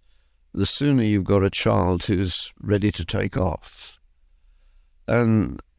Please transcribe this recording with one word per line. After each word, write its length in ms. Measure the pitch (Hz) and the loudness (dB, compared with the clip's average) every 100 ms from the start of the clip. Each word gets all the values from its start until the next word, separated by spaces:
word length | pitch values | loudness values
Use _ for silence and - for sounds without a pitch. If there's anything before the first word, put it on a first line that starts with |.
| _ _ _ _ _ | _ _ _ _ _
the 140 | - 98 | -4 -4
sooner 360 | - 147 135 | 0 2 2
you've 220 | 107 104 | 2 2
got 180 | 92 101 | 2 2
a 80 | 98 | 2
child 540 | - 113 107 90 87 | 0 0 2 2 0
who's 480 | - 92 95 - - - | 0 -2 -2 -6 -12 -12
ready 320 | 101 101 104 | -2 0 0
to 120 | - | -2
take 320 | 85 98 98 - | -6 -4 -2 -2
off. 640 | 92 - - - - - _ _ _ _ _ _ _ _ _ _ - | -2 -4 -10 -20 -20 -20 _ _ _ _ _ _ _ _ _ _ -2
And 520 | 117 117 110 69 - - | 0 4 2 2 -4 -16